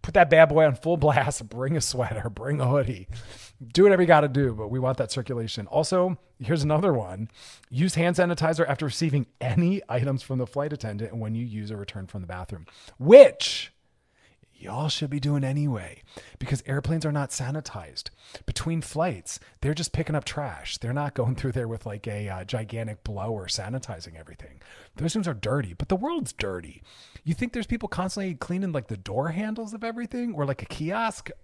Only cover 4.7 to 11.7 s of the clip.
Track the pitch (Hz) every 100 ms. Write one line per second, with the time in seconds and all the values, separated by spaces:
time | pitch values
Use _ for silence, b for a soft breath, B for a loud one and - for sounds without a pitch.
4.7 | 127 127 131 113 - 113 120 113 - 101
5.7 | 147 156 185 180 175 _ _ 117 160 147
6.7 | 151 190 135 95 92 113 B B B B
7.7 | 127 180 - 170 180 175 165 160 165 151
8.7 | 139 151 - 165 143 123 _ 123 113 175
9.7 | 196 - 123 135 135 - 127 123 139 147
10.7 | 147 110 104 110 117 107 113 120 107 104